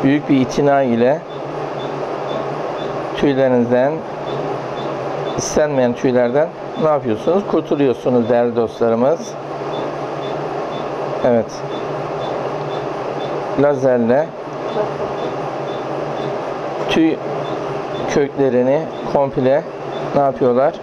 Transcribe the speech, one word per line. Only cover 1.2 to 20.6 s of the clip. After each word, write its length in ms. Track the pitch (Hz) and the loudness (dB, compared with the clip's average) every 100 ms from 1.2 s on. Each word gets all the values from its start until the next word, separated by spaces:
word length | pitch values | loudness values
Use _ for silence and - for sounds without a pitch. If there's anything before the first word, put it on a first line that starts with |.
| - - - - - - - - - - - 73 - - - - - - - - | -2 -8 -8 -6 -6 -6 -6 -6 -4 -4 -4 -4 -4 -4 -4 -4 -4 -4 -6 0
tüylerinizden, 760 | 147 135 131 123 117 123 135 160 - - - - - - - - - - - - - - | 2 4 4 4 4 4 4 0 -6 -8 -6 -4 -4 -4 -6 -6 -4 -4 -4 -4 -4 -4
istenmeyen 560 | - - 151 139 123 | 0 2 2 4 2
tüylerden 560 | 120 139 123 120 131 165 - - - | 2 2 4 4 2 0 -4 -10 0
ne 60 | 156 | 2
yapıyorsunuz? 540 | 147 123 107 - 185 202 | 2 2 0 2 2 2
Kurtuluyorsunuz 800 | 165 156 151 139 117 147 123 113 | 0 0 2 2 2 2 2 4
değerli 280 | 120 120 117 | 4 4 2
dostlarımız. 760 | 110 - 117 113 131 165 - - - - - - - - - - - - - - - - - - - - 131 | 0 2 2 4 4 2 -4 -10 -8 -8 -6 -4 -4 -6 -6 -6 -6 -4 -4 -6 -6 -6 -6 -6 -4 0 2
Evet. 200 | 117 - - - - - - - - - - - - - - - - - - - - - - | 2 0 -6 -6 -6 -6 -6 -6 -6 -4 -4 -4 -4 -4 -6 -6 -6 -6 -6 -4 -4 -2 2
Lazerle 640 | 143 139 131 123 117 131 165 - - - - - 208 - - - - - - - - - - - - - - - - - - - 196 | 4 4 4 4 4 4 2 -6 -10 -8 -4 -2 -2 -2 -4 -4 -4 -4 -6 -6 -6 -6 -6 -6 -4 -4 -4 -4 -6 -6 -6 -4 0
tüy 280 | 202 160 - - 143 - - - - - - - | 4 4 2 -4 -6 -4 -6 -6 -6 -6 -6 0
köklerini 680 | - 139 139 135 123 127 147 147 - - | 2 0 2 2 4 4 2 0 -8 -2
komple 500 | 151 139 143 127 143 - - - - - | 0 2 2 4 2 0 -10 -8 -6 -2
ne 60 | 143 | 2
yapıyorlar? 540 | 139 127 127 123 | 2 4 2 4